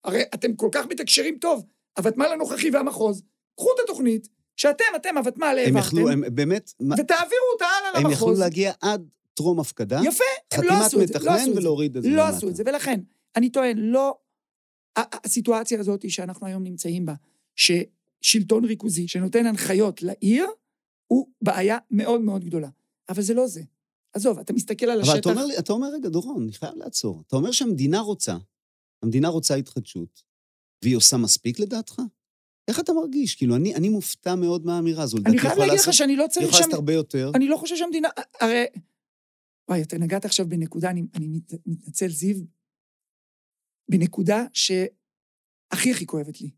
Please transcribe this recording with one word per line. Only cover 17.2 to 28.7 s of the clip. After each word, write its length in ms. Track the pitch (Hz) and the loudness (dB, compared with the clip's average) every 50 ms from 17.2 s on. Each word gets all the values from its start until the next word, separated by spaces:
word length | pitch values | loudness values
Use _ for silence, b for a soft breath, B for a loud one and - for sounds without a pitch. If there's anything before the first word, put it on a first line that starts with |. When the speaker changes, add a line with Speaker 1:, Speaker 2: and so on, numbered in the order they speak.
| _ _ _ _ _ _ _ | _ _ _ _ _ _ _
Speaker 1:
ששלטון 1080 | - - - 175 175 170 - _ _ _ _ _ _ - - - 220 190 165 220 220 240 | 0 2 2 2 2 0 -4 _ _ _ _ _ _ 0 2 2 2 4 4 2 2 2
ריכוזי 420 | 214 220 - 208 220 165 170 175 | 0 -2 -4 -4 -4 -2 -2 -4
שנותן 380 | 170 - 180 185 185 - 233 233 | -4 -4 -4 -4 0 2 2 2
הנחיות 580 | 233 214 196 - - 190 190 214 202 - - 165 | 2 0 -2 -2 0 2 2 2 2 0 -4 -6
לעיר, 440 | 185 196 _ - 196 226 277 370 415 440 _ _ _ _ _ _ _ _ _ _ | -6 -6 _ 2 4 4 4 2 -2 -4 _ _ _ _ _ _ _ _ _ _
הוא 200 | _ 240 262 269 _ _ _ | _ 2 2 2 _ _ _
בעיה 360 | 220 202 - 190 190 208 220 240 _ _ | -2 0 0 2 2 0 0 0 _ _
מאוד 300 | 240 202 214 226 240 240 | 0 0 2 2 2 2
מאוד 240 | 226 208 196 190 175 | 2 0 -2 -4 -6
גדולה. 240 | 170 170 165 151 139 _ _ _ _ _ _ _ - | -4 -6 -6 -6 -6 _ _ _ _ _ _ _ -8
אבל 120 | 190 202 | -4 -4
זה 120 | 202 190 233 | -2 0 2
לא 140 | 247 254 | 2 0
זה. 140 | 247 175 160 156 - _ _ _ _ _ _ _ _ _ | 0 -2 -12 -16 -18 _ _ _ _ _ _ _ _ _
עזוב, 260 | 208 202 254 202 156 | 0 0 0 0 0
אתה 140 | - - - | -4 -4 -2
מסתכל 320 | 233 - - 214 - 247 | -2 -2 -2 -4 -2 0
על 60 | 240 | 0
Speaker 2:
אבל 100 | 240 214 | 2 2
Speaker 1:
השטח. 180 | 196 143 151 - | 4 4 2 4
Speaker 2:
אתה 100 | - 175 | 2 2
אומר 160 | 175 233 277 | 2 2 0
לי, 120 | 285 - | -2 -4
אתה 160 | 175 170 - 208 | -4 -2 -2 -2
אומר, 140 | 233 269 277 285 | -2 -2 -4 -6
רגע, 160 | 311 254 185 | -6 -6 -4
דורון, 340 | 160 175 196 254 294 185 113 | -4 -4 -4 -4 -6 -6 -6
אני 100 | 110 104 | -6 -8
חייב 220 | - 160 - - | -10 -12 -12 -12
לעצור. 480 | 320 - 247 - - - 107 85 78 78 | -12 -14 -8 -6 -4 -4 -4 -8 -8 -8
אתה 80 | _ - | _ -2
אומר 160 | - 170 233 | 0 0 0
שהמדינה 480 | 240 - 277 233 190 135 135 139 170 208 | 0 0 0 0 0 0 2 2 2 0
רוצה, 380 | 220 208 202 - - - 90 87 95 _ _ _ _ _ | -2 -4 -4 -4 -4 -6 -6 -8 -10 _ _ _ _ _